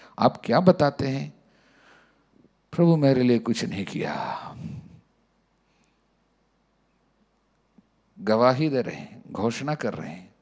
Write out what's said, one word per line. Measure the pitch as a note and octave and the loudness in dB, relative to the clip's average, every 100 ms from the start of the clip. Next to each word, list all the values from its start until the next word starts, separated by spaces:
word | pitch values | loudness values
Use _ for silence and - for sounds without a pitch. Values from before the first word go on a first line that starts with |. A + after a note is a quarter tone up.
| - - | -14 0
आप | A#2+ - | 0 0
क्या | - A#2+ | -2 4
बताते | F#3 F3+ C#3+ - C#3 | 4 4 2 0 -6
हैं? | C3+ D3 - _ _ _ _ _ _ _ _ _ _ _ _ - | -4 -8 -14 _ _ _ _ _ _ _ _ _ _ _ _ -8
"प्रभु | - E3+ D#3+ | 2 4 6
मेरे | C#3 C3 | 4 4
लिए | B2 A#2 | 4 4
कुछ | A#2 A2+ | 2 -2
नहीं | G2+ F2 | -4 -6
किया।" | F#2 - D2+ - - - - - - - - - _ _ _ _ _ _ _ _ _ _ _ _ _ _ _ _ _ _ _ _ _ _ _ _ _ _ _ _ _ _ _ - | -6 -6 -6 -6 -8 -10 -12 -14 -12 -14 -16 -20 _ _ _ _ _ _ _ _ _ _ _ _ _ _ _ _ _ _ _ _ _ _ _ _ _ _ _ _ _ _ _ -10
गवाही | G2 A2 B2 B2+ D#3 | -2 4 4 4 0
दे | C3 | -2
रहे | - - | -4 -8
हैं, | - - - | -16 -20 -14
घोषणा | - A2+ A2+ - | -4 -4 -4 -8
कर | - G#2+ | -6 -6
रहे | - D#2+ | -8 -12
हैं। | F2 - _ | -16 -20 _